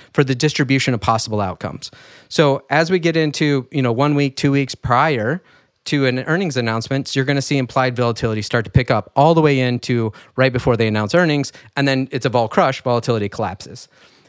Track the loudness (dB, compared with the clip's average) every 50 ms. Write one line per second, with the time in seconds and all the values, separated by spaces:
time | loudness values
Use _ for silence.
0 | -20 _ -2 0 0 0 0 0 0 -2 0 0 0 0 0 0 0 0 -2 -2
1 | 0 0 0 0 -2 -4 -4 -4 -4 -4 -6 -8 -8 -10 -10 -10 -14 -16 -18 -20
2 | -20 -20 -20 -20 -18 -4 0 2 4 4 2 0 -2 -2 0 0 2 2 0 0
3 | 0 0 0 2 0 0 0 0 0 0 0 0 -2 -4 -2 -2 0 0 0 0
4 | 0 2 2 2 0 -2 -2 -2 0 2 2 2 0 -2 -6 -8 -2 0 2 2
5 | 2 2 0 0 -2 -2 -4 -4 -6 _ _ _ _ _ _ _ -8 -2 0 0
6 | 2 2 0 -2 -2 -2 -2 0 -2 -2 -2 -2 -2 -2 -2 -4 -4 -4 -4 -4
7 | -4 -2 -2 -2 0 0 0 -2 -2 0 -2 -2 -2 -2 0 0 0 0 0 0
8 | 0 -2 -2 -2 -2 -2 -2 -4 -4 -2 -2 -2 0 2 2 2 2 2 0 -2
9 | -2 -2 2 4 4 6 6 6 4 4 4 2 2 0 -2 -2 -2 -2 -2 -2
10 | -2 -2 -6 -8 -16 -8 _ 0 0 0 0 0 0 0 2 2 2 0 0 0
11 | 0 2 2 2 2 2 2 0 -2 -4 -8 -16 -20 -10 -4 -2 0 0 0 0
12 | -2 -2 -4 -4 -2 0 0 0 0 0 2 2 2 2 0 -2 -2 -2 -2 0
13 | 0 -2 -2 -2 -2 -4 -6 -6 -6 -6 -8 -10 -14 -16 -18 -18 -20 -20 _ _
14 | -20 -20 _ _ _